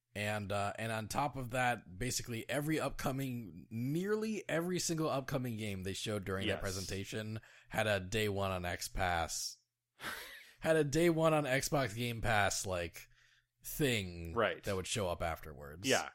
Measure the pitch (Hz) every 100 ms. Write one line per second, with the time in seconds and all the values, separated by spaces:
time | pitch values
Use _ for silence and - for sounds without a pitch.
0 | _ 98 104 107 98 101 101 - 113 110
1 | 107 - 143 139 120 127 123 120 - 92
2 | 123 - 113 113 - 135 151 151 - -
3 | 151 135 135 120 101 82 - 113 127 160
4 | 196 214 220 208 - 156 180 175 - 160
5 | 156 135 135 143 127 110 107 95 92 95
6 | 113 104 92 95 101 95 98 95 92 98
7 | 98 110 107 110 - - - - 110 98
8 | 92 110 107 98 98 92 87 87 - 90
9 | 90 85 78 - - - _ _ _ -
10 | - - - - - - 160 160 147 156
11 | 175 160 160 156 143 131 - 147 123 110
12 | 120 117 113 107 95 - 98 90 87 -
13 | - - _ _ _ _ - - 143 113
14 | 92 85 85 117 101 - 104 95 87 117
15 | 92 85 85 78 78 69 71 80 131 107
16 | 73